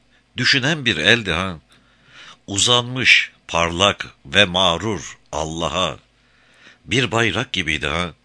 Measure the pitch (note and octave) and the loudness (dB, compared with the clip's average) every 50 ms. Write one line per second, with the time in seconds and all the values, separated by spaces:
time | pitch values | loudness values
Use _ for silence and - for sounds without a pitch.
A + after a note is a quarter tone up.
0 | _ _ _ _ _ _ _ - B2+ - C#3 C3+ A#2+ C#3+ E3+ D3+ B2+ A#2 F2+ D#2 | _ _ _ _ _ _ _ -2 0 2 2 2 2 0 -2 0 0 -2 0 2
1 | D2+ G2 A#2 A#2+ G#2+ F2+ D#2+ E2+ F#2+ F#2+ E2+ D2+ _ _ _ _ _ _ _ _ | 2 2 2 2 2 -2 -2 -2 -2 -4 -6 -10 _ _ _ _ _ _ _ _
2 | _ _ - - - - - _ _ - G2 G2+ - B2 B2 B2 A#2+ B2 B2+ B2+ | _ _ -20 -20 -20 -20 -20 _ _ -8 -2 0 2 4 4 2 2 -2 -4 0
3 | A2+ - - - - - _ _ _ - - E2 E2+ E2+ E2+ E2+ G2 G2+ F2+ - | 4 4 4 4 2 -2 _ _ _ -4 0 0 0 2 2 4 4 4 4 0
4 | - - - _ _ C2+ C#2+ G2 G#2 F2+ F2 F#2 F#2+ F2 E2 E2 F#2+ A2+ G2+ D#2 | -6 -12 -12 _ _ -2 2 2 2 2 2 2 2 2 2 0 -2 -4 -4 -4
5 | - - - _ _ _ - D2+ D#2+ D#2 D#2+ E2 F2 D2 D2 F#2 F#2 D2+ B1+ - | -8 -12 -18 _ _ _ -6 -6 -4 -4 -4 -4 -4 -2 -2 -2 -2 -2 -4 -8
6 | _ _ _ _ _ _ _ _ _ _ _ _ - - - _ _ - - C3+ | _ _ _ _ _ _ _ _ _ _ _ _ -20 -20 -20 _ _ -4 -2 0
7 | B2+ F#2 G#2+ A#2 A#2 G#2+ E2 G#2+ C3+ - - F#2+ E2 D#2 D#2 D2 D2+ D2 D2+ E2+ | 0 0 0 0 0 2 0 -2 -4 -4 -4 -4 -2 -2 -4 -2 -2 -2 -2 -2
8 | F2+ E2 - _ | -4 -4 -8 _